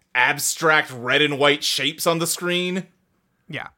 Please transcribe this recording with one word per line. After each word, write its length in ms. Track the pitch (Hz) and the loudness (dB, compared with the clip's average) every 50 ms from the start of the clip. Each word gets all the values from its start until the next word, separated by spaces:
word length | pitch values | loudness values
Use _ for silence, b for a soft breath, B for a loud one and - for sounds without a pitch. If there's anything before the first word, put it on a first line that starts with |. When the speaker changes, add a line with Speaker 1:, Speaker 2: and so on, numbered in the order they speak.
| _ _ - | _ _ 0
Speaker 1:
abstract 800 | 123 123 135 147 143 - - - - 160 160 156 151 147 - | 2 2 2 2 0 -4 -4 -2 0 2 4 4 4 2 -2
red 300 | 131 123 117 123 131 143 | -6 -8 -2 0 2 2
and 180 | 151 147 143 131 | 2 2 2 2
white 240 | 143 147 143 151 - | 4 4 2 2 0
shapes 420 | - - - 135 143 160 - - | -4 -2 -2 -2 -4 -4 -2 0
on 140 | 180 165 165 | 0 0 0
the 80 | 165 | 0
screen. 600 | 160 - - 180 175 175 180 180 180 180 190 175 - _ _ _ _ _ _ _ _ _ _ _ | -2 -4 -4 -2 -2 -2 -2 -2 -2 -4 -4 -6 -8 _ _ _ _ _ _ _ _ _ _ _
Speaker 2:
Yeah. 200 | - 156 131 - - - | -12 -12 -12 -12 -12 -16